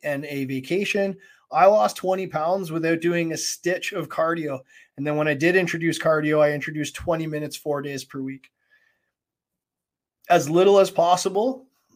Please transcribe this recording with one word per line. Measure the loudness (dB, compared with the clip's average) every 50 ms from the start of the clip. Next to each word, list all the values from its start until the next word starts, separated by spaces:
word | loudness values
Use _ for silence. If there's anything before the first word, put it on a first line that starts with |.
and | -6 -6 -6 -6 -6
a | -8 -6 -6 -6
vacation. | -6 -6 -6 -6 -4 -2 -2 -2 -2 -2 -2 -2 -2 -4 -8 _ -20 _ _ _ -4
I | 2 4 6
lost | 6 6 6 2 0 -2
twenty | -4 -4 -2 -2 -2 -4
pounds | -4 -4 -4 -2 -2 -2 -2 -4 -4
without | -6 -4 -2 -2 -2 0
doing | 0 0 0 0 -2 -2
a | -4 -6
stitch | -6 -8 -8 -6 -4 -4 -4 -4 -4 -8 -8
of | -8 -8 -6
cardio. | -4 -2 -2 0 -2 -2 -4 -6 -8 -10 -12 _ _ -20 -20 _ _ -8
And | -4
then | -4 -2
when | 0 0 0
I | 0
did | 2 2 4 4
introduce | 4 2 0 -2 -2 -2 -2 -2 0
cardio, | 2 2 2 2 2 2 4 4
I | 4 4
introduced | 2 -2 -6 -6 -6 -6 -6 -6 -8
twenty | -8 -4 -2 -2 -2 -2
minutes, | -4 -6 -6 -6 -8 -10
four | -8 -6 -4 -4 -4
days | -4 -6 -8 -10 -10
per | -12 -12 -10
week. | -10 -10 -10 -12 _ _ _ _ _ _ _ _ _ _ _ _ _ _ _ _ _ _ _ _ _ _ _ _ _ _ _ _ _ _ _ _ _ _ _ _ _ 2
As | 2 4 4 2
little | 4 4 6 8 8 6
as | 6 4
possible | 4 2 4 4 4 2 0 -2 -2 0 0 -2 -2 -6 -10 _ _ _ _ _ _